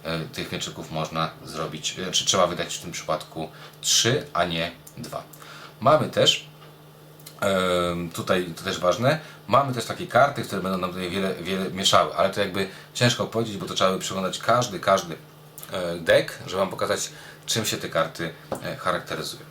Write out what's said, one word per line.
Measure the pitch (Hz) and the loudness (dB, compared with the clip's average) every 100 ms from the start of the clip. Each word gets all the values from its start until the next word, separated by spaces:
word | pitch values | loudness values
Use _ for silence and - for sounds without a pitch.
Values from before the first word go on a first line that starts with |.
e, | 82 82 | -4 -6
tych | 76 - 87 | -6 -8 -8
mieczyków | 90 - 80 80 | -6 -8 -10 -8
można | 80 78 80 78 - - | -6 -4 -2 -4 -6 -12
zrobić, | 78 80 76 - - | -6 -6 -6 -8 -6
e, | 92 | -2
czy | 87 - | -2 2
trzeba | 98 87 | 4 4
wydać | 85 82 - | 2 -6 -6
w | |
tym | 87 | -8
przypadku | 80 - 80 - - 78 - - - | -10 -4 -4 -4 -8 -10 -10 -20 -8
trzy, | - - 113 139 - | 2 4 4 2 -2
a | 85 87 | -2 0
nie | 82 82 - - - | 0 -4 -6 -18 -14
dwa. | - 73 - - - - - - | -10 -10 -12 -18 -18 -18 -18 0
Mamy | 113 151 98 | 6 6 4
też, | - - - - - - - - - - - - - | 4 4 4 -2 -20 -20 -20 -20 -20 -20 -20 -20 -4
em, | 101 95 92 90 87 87 85 | 0 2 2 2 2 -2 -4
tutaj | - 107 95 90 80 | -6 0 0 0 -6
to | |
też | 90 90 | -6 0
ważne, | 90 87 123 160 - - - | 2 4 2 2 -2 -18 2
mamy | 120 131 | 4 4
też | 123 - | -2 -4
takie | 95 87 | -6 2
karty, | 120 139 131 | 6 6 4
które | 110 101 | -4 -2
będą | 92 95 | -2 0
nam | 92 | -2
tutaj | 90 90 | -4 -4
wiele, | 95 95 | -2 -2
wiele | 90 85 95 92 | -2 -2 -2 -2
mieszały, | 90 98 98 87 - | 0 4 6 4 2
ale | 95 | 2
to | 107 | 2
jakby | 98 92 95 - - | -2 0 -4 -6 -14
ciężko | - 120 - 101 | 2 2 2 -2
powiedzieć, | 113 113 98 | -2 -2 -4
bo | 87 | -6
to | |
trzeba | - 95 | 2 2
by | 95 | 2
przeglądać | - 95 92 87 | -2 -2 -2 -4
każdy, | - 120 123 90 | 2 2 2 -2
każdy, | 101 98 87 76 - - - - - | 4 4 2 -10 -14 -20 -20 -18 -10
e, | 95 87 87 | -6 -4 -4
deck, | 82 120 160 - 85 | 6 6 6 -8 -6
żeby | 92 | 0
wam | 95 | 0
pokazać, | - 98 95 - - - - - | 0 -2 -2 -2 -10 -18 -18 -2
czym | 113 107 | -2 0
się | 98 | -2
te | - | -2
karty, | 82 80 - 82 - - - | 0 -2 -2 -8 -8 -10 -8
e, | 87 80 | -6 -6
charakteryzują. | 92 87 - 78 78 - - | -2 -4 -4 -8 -8 -10 -16